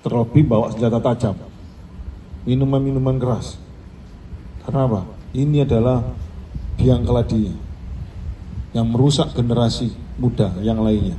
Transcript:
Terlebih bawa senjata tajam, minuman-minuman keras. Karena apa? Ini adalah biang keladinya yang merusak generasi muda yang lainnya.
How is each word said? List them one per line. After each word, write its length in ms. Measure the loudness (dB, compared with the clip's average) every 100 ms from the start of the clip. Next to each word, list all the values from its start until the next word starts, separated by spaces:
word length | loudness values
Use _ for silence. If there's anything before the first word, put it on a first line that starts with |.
Terlebih 400 | 0 0 6 6
bawa 240 | 6 4 2
senjata 320 | 0 2 2
tajam, 400 | 2 2 0 -2 -10 -16 -18 -18 -18 -14 -14 -14 -16 -10
minuman-minuman 720 | 0 2 4 2 2 0 2 2
keras. 400 | 0 -2 -4 -12 -16 -18 -18 -18 -18 -18 -16 -14 -14 -12
Karena 220 | -4 0
apa? 240 | 2 0 -4 -12 -6
Ini 320 | 0 2 4
adalah 400 | 4 4 4 2 0 -6 -10 -12 -10 -10 -8 2
biang 240 | 4 4 4
keladinya 480 | 2 2 0 0 -4 -10 -12 -10 -10 -10 -8 -10 -10 -10 -10 -4 -2
yang 160 | 0
merusak 400 | 4 4 4 0
generasi 640 | 0 2 4 2 2 -4 -6 -12 -2
muda 320 | -2 2 0 0
yang 240 | 0 2
lainnya. 320 | 2 2 0